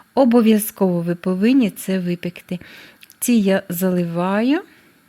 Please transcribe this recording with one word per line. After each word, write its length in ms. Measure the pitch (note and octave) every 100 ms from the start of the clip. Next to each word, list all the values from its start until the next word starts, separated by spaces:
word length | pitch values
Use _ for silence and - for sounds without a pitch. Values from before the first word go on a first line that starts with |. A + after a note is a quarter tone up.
| _
Обов'язково 880 | - C4 A#3+ A3 G#3+ G#3+ - F#3+ F3
ви 140 | E3+
повинні 560 | E3+ F#3+ F#3 G#3+ C4+ G#3+
це 280 | - - F#3+
випекти. 640 | F3 F3 F3 - - F3+ - - - - - -
Ці 140 | -
я 300 | A#3 G3 F#3+ -
заливаю. 920 | F3 F#3 F3+ E3+ E3 F3+ G3+ A#3+ D#4+ G#4+ _ _ _